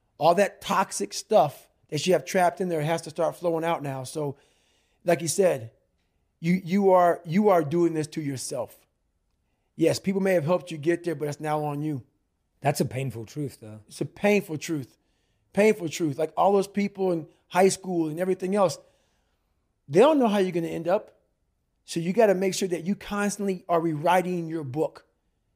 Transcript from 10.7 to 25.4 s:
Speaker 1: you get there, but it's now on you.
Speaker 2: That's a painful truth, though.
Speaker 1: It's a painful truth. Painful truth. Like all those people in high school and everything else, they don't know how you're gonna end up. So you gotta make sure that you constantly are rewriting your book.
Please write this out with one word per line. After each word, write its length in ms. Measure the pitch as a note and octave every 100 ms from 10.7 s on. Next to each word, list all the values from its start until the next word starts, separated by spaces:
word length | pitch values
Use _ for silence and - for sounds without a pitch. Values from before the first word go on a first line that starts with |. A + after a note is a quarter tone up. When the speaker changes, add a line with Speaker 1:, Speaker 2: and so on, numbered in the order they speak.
Speaker 1:
you 60 | D#3+
get 260 | D3+ E3+
there, 120 | E3+ D3
but 120 | D3
it's 120 | C#3+
now 240 | D3+ D3+ D3
on 160 | C#3+
you. 220 | D3+ C3+ - _ _ _ _ _
Speaker 2:
That's 200 | C#3 -
a 40 | C#3+
painful 400 | C3 C3+ A2+ G#2+
truth, 340 | D3 C3+ -
though. 200 | G#2+ G#2+ -
Speaker 1:
It's 140 | -
a 40 | D3
painful 520 | - G#3 G3+ F#3+ D#3
truth. 400 | - D3+ B2 _ _ _ _ _ _
Painful 360 | F#3+ G#3+ G#3 E3
truth. 280 | - D#3+ C#3
Like 160 | D#3 -
all 160 | F3+
those 160 | G3+ F#3+
people 440 | G3+ G3+ G3 F#3
in 160 | E3+ D3 _ _
high 220 | F3 F#3+
school 400 | - F#3 E3+ D#3+
and 100 | D#3+
everything 360 | F#3 F#3 F#3 G3+
else, 220 | F3+ - _ _ _ _ _ _ _ _ _ _ -
they 120 | D#3+
don't 200 | C#4+ D4
know 80 | A#3
how 120 | G#3
you're 120 | F#3
gonna 160 | E3+ D#3+
end 200 | E3 E3
up. 300 | G#3+ - _ _ _ _ _ _ _ -
So 140 | E3+
you 140 | E3
gotta 220 | G3 G#3+ F#3
make 180 | F#3+
sure 140 | F3+ F#3
that 180 | E3+ E3
you 100 | G3
constantly 680 | - G#3 G3+ G3+ G3 F#3 -
are 100 | E3+
rewriting 680 | E3 D3+ E3+ F#3 F3+ F3+ D#3+
your 180 | E3 C#3
book. 400 | D3 D#3 - _ _ _ _